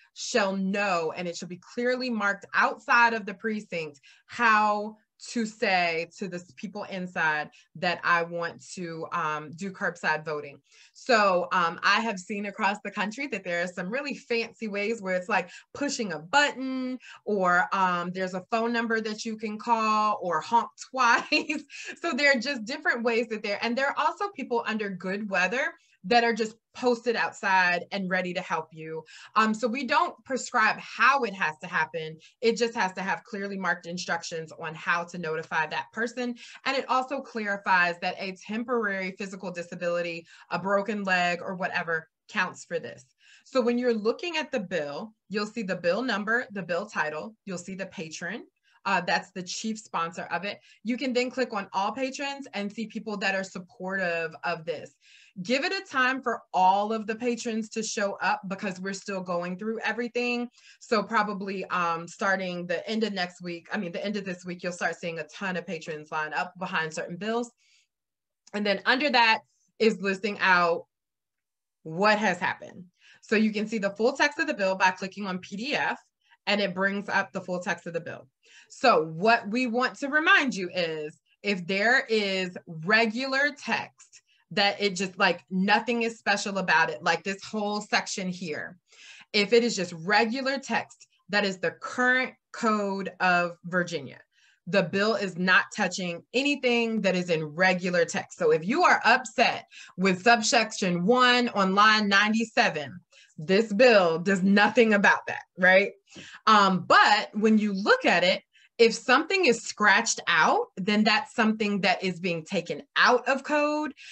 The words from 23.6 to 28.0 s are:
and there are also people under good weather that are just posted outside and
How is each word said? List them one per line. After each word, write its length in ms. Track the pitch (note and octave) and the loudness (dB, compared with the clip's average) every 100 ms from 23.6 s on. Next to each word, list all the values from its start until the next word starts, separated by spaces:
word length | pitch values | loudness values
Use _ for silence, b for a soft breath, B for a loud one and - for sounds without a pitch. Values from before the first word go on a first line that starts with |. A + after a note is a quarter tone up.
and 160 | A3+ A#3+ | -2 0
there 100 | C#4 | -2
are 80 | B3 | 0
also 300 | D4+ E4+ G4+ E4 | -2 -2 -6 -6
people 260 | A3+ A#3 A3+ | -4 -4 -2
under 220 | A3 G3+ | -4 -4
good 400 | F#3 F#3+ G3+ G#3+ | -6 -6 -6 -2
weather 440 | F#3 F#3 A#3+ D#4+ - b b F#3+ | 0 0 0 -4 -8 b b 4
that 200 | A#3 A#3 | 4 4
are 80 | |
just 240 | A3+ A3 - _ - | 0 -4 -6 _ -2
posted 400 | B3+ A#3 A#3+ G#3+ | 0 0 0 0
outside 720 | E3 - G3+ F#3+ F3+ F3 F3 | -2 -2 2 4 4 2 -2
and 160 | G3+ | -6